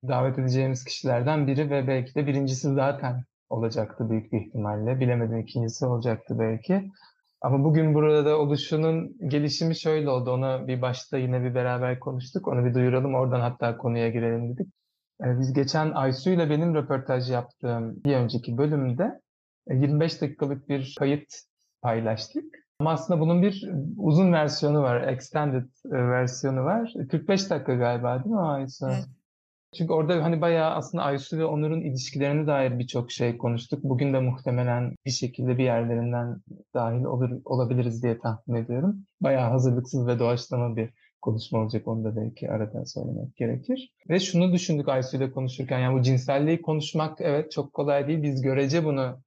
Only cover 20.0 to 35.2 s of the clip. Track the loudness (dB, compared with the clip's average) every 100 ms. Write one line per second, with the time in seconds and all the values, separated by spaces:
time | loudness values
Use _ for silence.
20 | 2 0 -4 -2 -4 -4 -2 -4 -4 -2
21 | 0 0 -2 -20 -20 _ _ _ -2 0
22 | 0 -2 -4 -8 -10 -18 _ _ 0 0
23 | 0 2 4 4 4 2 -6 -6 -6 -2
24 | 2 6 6 6 2 2 2 4 4 2
25 | 0 -4 -4 -2 0 0 -4 _ -6 0
26 | 2 2 0 -2 -2 0 0 0 -2 -6
27 | -2 -2 2 0 2 -2 0 0 2 0
28 | 0 -2 -2 0 0 -2 -4 -6 -4 -4
29 | -6 -14 _ _ _ _ _ -6 0 2
30 | 2 2 2 2 2 2 2 0 -4 -4
31 | -2 -2 -4 -2 0 0 0 -2 -4 -6
32 | -6 -2 0 0 2 2 0 -2 -4 -4
33 | -6 -2 -2 0 -2 -2 -4 -6 -2 0
34 | 2 2 0 -2 -2 0 0 0 -2 -6
35 | -6 -4